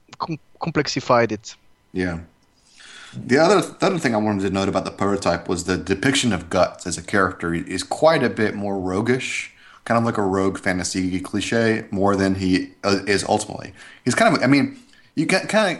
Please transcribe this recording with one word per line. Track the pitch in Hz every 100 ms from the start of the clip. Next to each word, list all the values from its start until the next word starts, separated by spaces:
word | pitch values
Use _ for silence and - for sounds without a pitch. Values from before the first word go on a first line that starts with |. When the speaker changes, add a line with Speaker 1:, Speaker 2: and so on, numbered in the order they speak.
| _ -
Speaker 1:
com-, | - 156 _ -
complexified | 165 151 143 135 - 120 113
it. | 107 - - _ _ _
Speaker 2:
Yeah. | 90 92 82 82 _ _ _ _ - - - -
The | 127 117 135
other, | 170 196
the | - - 180
other | 180
thing | 131 107
I |
wanted | 107 101
to | 98
note | 95 98
about | 95 -
the |
prototype | - 110 98 92 85 -
was | 90 85
the | 87
depiction | 82 95 135 135 123
of | 87 82
Guts | 95 90 - 90
as | 85
a |
character | 85 104 92 - 85
is | 85 - 92
quite | - - 156 160
a | 120
bit | 98 107 101
more | 101 98
roguish, | 92 95 113 127 - - - - - -
kind | - 117
of | 117
like | 113
a |
rogue | 98 95 95 92
fantasy | 98 90 90 95 92 92
cliche, | 92 104 92 117 113 110 -
more | 98 98 98
than | 95 95
he, | 92 92 - -
uh, | 101 98 104
is | 98 -
ultimately. | 104 - 92 - - - -
He's | 127 117
kind | 226 156
of, |
I | 127
mean, | 139 123 - - _ _ -
you | 160
can, | 185 151
kinda, | 208 196 151